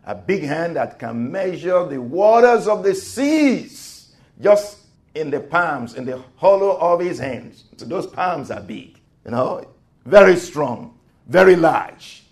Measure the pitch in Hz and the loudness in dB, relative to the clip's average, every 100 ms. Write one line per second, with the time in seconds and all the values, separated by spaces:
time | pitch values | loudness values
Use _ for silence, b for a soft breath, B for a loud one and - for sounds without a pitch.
0 | - 104 - 190 147 156 170 151 123 - | -12 -12 -4 -4 -4 -6 -4 -4 -6 -8
1 | 117 117 123 185 190 160 170 180 175 139 | -10 -8 -6 -6 -6 -6 0 0 0 -8
2 | 123 165 208 233 240 233 190 208 196 190 | -8 2 4 6 6 4 0 0 -2 -2
3 | - - 277 311 285 190 - - - - | -8 -4 0 2 2 0 -6 -20 -20 -20
4 | _ b b _ 170 208 208 - _ _ | _ b b _ 4 4 2 -16 _ _
5 | _ 151 151 143 - 170 170 143 117 131 | _ -10 -6 -6 -2 -2 -2 -4 -8 -10
6 | 127 127 - _ 180 196 196 180 165 175 | -10 -12 -14 _ 2 4 2 0 0 0
7 | 175 120 131 113 117 _ _ - 117 185 | -2 -6 -8 -8 -12 _ _ -20 -8 -8
8 | 190 - 180 160 120 104 101 104 - _ | -8 -6 -6 -6 -8 -12 -12 -16 -16 _
9 | _ _ 110 120 127 - - _ _ _ | _ _ -8 -4 -4 -6 -12 _ _ _
10 | 127 196 190 175 - 147 139 113 - _ | 4 6 6 4 -2 -6 -6 -6 -12 _
11 | _ _ - 160 185 175 160 120 90 - | _ _ 0 2 4 4 2 0 -6 -16
12 | - - _ | -20 -20 _